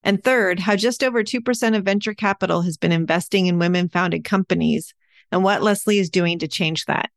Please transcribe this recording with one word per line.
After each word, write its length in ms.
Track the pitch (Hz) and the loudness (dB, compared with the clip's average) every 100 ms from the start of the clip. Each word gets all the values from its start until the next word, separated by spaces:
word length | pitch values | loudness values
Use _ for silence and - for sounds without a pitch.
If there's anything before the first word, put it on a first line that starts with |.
And 180 | 190 196 | 0 0
third, 380 | 254 254 190 180 | 2 2 2 0
how 160 | 185 202 | 0 0
just 260 | 226 240 | 0 0
over 220 | 262 233 | -2 -2
two 160 | 208 247 | -2 -4
percent 340 | 233 240 226 | -2 -2 0
of 100 | 220 | 0
venture 300 | 190 202 214 | 0 -2 -2
capital 480 | 208 208 196 180 170 | -4 -2 -2 0 0
has 140 | 175 160 | 0 -2
been 160 | 170 | 0
investing 560 | 165 165 170 - 196 180 | 0 2 -2 0 0 2
in 100 | 175 | 2
women-founded 640 | 170 180 175 175 175 165 | 2 2 0 -2 -2 -4
companies 720 | - 196 185 170 156 151 - _ _ _ _ | -2 -2 0 0 0 -2 -6 _ _ _ _
and 100 | 185 | 0
what 220 | 190 202 | 2 2
Leslie 340 | 214 202 - 202 | 2 0 2 2
is 120 | 180 | 2
doing 280 | 185 170 170 | 0 0 -2
to 80 | 160 | -6
change 400 | - 160 160 - | -2 -2 -2 -2
that. 240 | - - | -2 -2